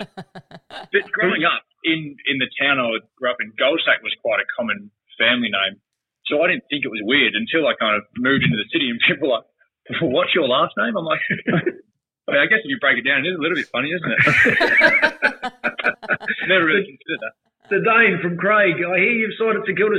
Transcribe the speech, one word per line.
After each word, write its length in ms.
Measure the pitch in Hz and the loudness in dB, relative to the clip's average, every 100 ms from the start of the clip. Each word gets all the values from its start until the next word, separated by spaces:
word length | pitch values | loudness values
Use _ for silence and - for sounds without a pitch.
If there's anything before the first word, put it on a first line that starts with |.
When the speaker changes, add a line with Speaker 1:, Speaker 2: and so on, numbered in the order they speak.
| 208 - | -10 -16
Speaker 1:
Uh, 680 | 160 - - 175 _ - - | -18 -20 -20 -20 _ -18 -4
but 200 | 226 - | -4 -4
growing 320 | - 180 170 165 | -2 -2 0 0
up 160 | 123 - _ | -2 -6 _
in, 340 | 165 160 151 139 - | -2 -2 -4 -8 -4
in 140 | 135 | -2
the 100 | 127 - | -4 -2
town 200 | 139 139 | 0 2
I 180 | 120 110 - - | 0 -2 -8 -6
grew 140 | 127 | -4
up 80 | 120 | -4
in, 120 | 107 110 | -8 -2
Gold 200 | 135 160 156 | 0 0 0
Sack 160 | 117 | 0
was 140 | 107 - | -2 -6
quite 160 | 120 101 | -4 -2
a 40 | 101 - | -4 -4
common 320 | 117 101 104 _ _ - | -4 -4 -8 _ _ -2
family 300 | 113 123 117 | 0 2 0
name. 260 | 98 98 98 _ _ _ _ - | -2 -2 -4 _ _ _ _ -4
So 160 | 147 | 0
I 60 | 175 | 2
didn't 160 | 160 - | 0 -4
think 140 | 143 | -6
it 60 | 131 | -6
was 120 | 110 | -6
weird 320 | 104 143 117 107 | 0 2 2 0
until 320 | 113 160 143 | -2 0 0
I 80 | 110 | 0
kind 160 | 110 104 | 0 0
of 80 | - - | -4 -4
moved 260 | 127 135 | 0 2
into 140 | 120 113 | 2 0
the 80 | 101 | -2
city 160 | 113 131 | -2 -2
and 100 | 117 - | 0 0
people 220 | - 147 | 0 0
were 60 | 117 | -2
like, 80 | - _ _ _ - 123 | -4 _ _ _ -12 -4
"What's 320 | 160 135 - | 0 0 2
your 140 | 185 135 | 2 2
last 260 | 131 165 - | 2 0 -2
name?" 220 | 226 208 | -2 -2
I'm 80 | 165 | -2
like, 160 | 156 - | -4 -4
<laughs> 240 | - - 170 - - - _ _ _ - | -6 -2 0 0 -6 -18 _ _ _ -2
I 40 | |
mean, 100 | 143 | 0
I 60 | 151 | 2
guess 120 | 220 147 | 0 0
if 40 | |
you 80 | 135 | -2
break 180 | 139 135 | 0 0
it 60 | 123 | 2
down, 180 | 139 | 0
it 60 | 156 | 0
is 80 | 180 | -2
a 40 | |
little 140 | 151 160 | -2 -2
bit 120 | - | -4
funny, 220 | 117 143 | -4 -4
isn't 180 | 175 165 | -4 -4
it? 80 | 113 - | 0 2
<laughs> 880 | - 247 - - - - - 302 - - - - - - - - - - - - - 160 | 4 4 2 2 4 4 4 0 0 -4 -2 -10 -6 -8 -4 -4 -4 -4 -6 -4 -6 0
Never 180 | 185 165 | 2 2
really 200 | 156 143 | 0 -2
considered 360 | 139 - 156 | -8 -10 -8
that. 120 | 110 - _ _ - | -8 -14 _ _ -2
Speaker 2:
The 120 | 196 | 0
Dane 380 | 175 226 208 175 | 4 6 4 4
from 160 | 175 170 | -2 -2
Craig, 380 | 185 214 202 160 | 2 4 4 2
I 200 | 175 185 | 0 0
hear 140 | 202 | 2
you've 200 | 240 220 - | 0 -2 -2
signed 180 | 226 214 | 0 0
at 80 | - | -2
St 120 | 180 | 0
Kilda 200 | 214 | 2